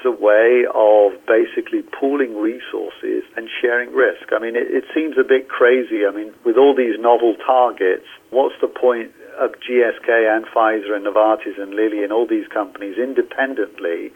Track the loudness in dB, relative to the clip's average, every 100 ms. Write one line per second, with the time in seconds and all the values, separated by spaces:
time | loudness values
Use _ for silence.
0 | -4 2 4 6 6 4 2 2 4 6
1 | 4 2 0 2 2 -4 -6 -6 -8 -4
2 | -2 0 -2 -4 -6 -6 -10 -10 -10 -10
3 | -6 -6 -8 -14 -12 -4 -2 0 -2 2
4 | 2 0 -4 -4 -2 -4 -2 -4 -2 -4
5 | -2 0 2 2 0 2 4 4 0 -2
6 | -2 -2 -12 -6 0 4 6 4 0 0
7 | 2 4 2 0 0 2 2 0 -2 -2
8 | -8 -20 -4 0 0 -2 -6 0 0 0
9 | -6 -16 -14 -6 -6 -6 -2 0 0 0
10 | 0 2 2 0 -2 0 0 0 -4 -6
11 | -2 2 2 2 -4 -12 -10 -4 -2 -2
12 | -2 -2 -2 -4 -4 -6 -6 -10 -10 -6
13 | -4 -2 -4 -4 -6 -4 -8 -8 -8 -8
14 | -10